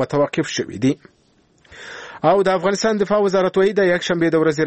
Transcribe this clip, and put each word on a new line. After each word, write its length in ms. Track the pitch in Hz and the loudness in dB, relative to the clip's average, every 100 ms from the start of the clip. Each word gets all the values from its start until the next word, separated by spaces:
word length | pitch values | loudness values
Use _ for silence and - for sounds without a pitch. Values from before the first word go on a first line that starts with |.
متوقف 440 | 127 147 143 - - | -2 -2 -2 -2 -6
شوي 300 | - - 98 | -6 -8 -2
دي. 160 | 131 147 - _ _ _ _ _ _ - - - - - | -2 -2 -8 _ _ _ _ _ _ -20 -20 -18 -18 -2
او 200 | 151 196 | 2 4
د 60 | 190 | 2
افغانستان 480 | 190 185 202 220 208 | 0 0 -2 -2 -2
دفاع 180 | 202 208 | 0 0
وزارت 340 | 202 190 180 190 | 2 2 0 2
وایي، 160 | 196 | 2
د 120 | 202 190 | 2 2
یکشنبې 420 | 175 - 175 165 | 0 -2 0 2
د 100 | 160 | 2
ورځې 220 | 160 151 | 2 2